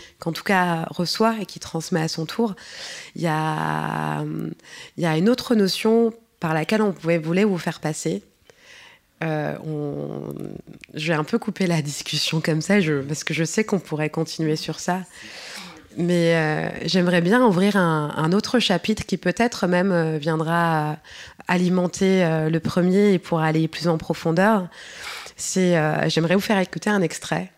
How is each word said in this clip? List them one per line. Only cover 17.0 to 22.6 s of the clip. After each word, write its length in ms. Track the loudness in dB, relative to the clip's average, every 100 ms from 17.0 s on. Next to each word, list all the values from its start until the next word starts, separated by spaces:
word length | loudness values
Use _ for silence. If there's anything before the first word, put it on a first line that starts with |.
| 4 4
bien 220 | 4 6
ouvrir 320 | 6 4 4 4
un, 380 | 2 2 0 0
un 160 | 2
autre 280 | 2 2 0
chapitre 460 | 2 0 0 -4 -4
qui 120 | -4
peut-être 500 | -2 0 0 0 0
même, 240 | 2 4
euh, 260 | 2 2 0
viendra 800 | -2 -2 0 2 2 2 0 -4 -12 -20 -20 -8 0
alimenter, 760 | 2 2 2 0 2 2 4
euh, 260 | 4 2 0
le 100 |
premier 540 | 0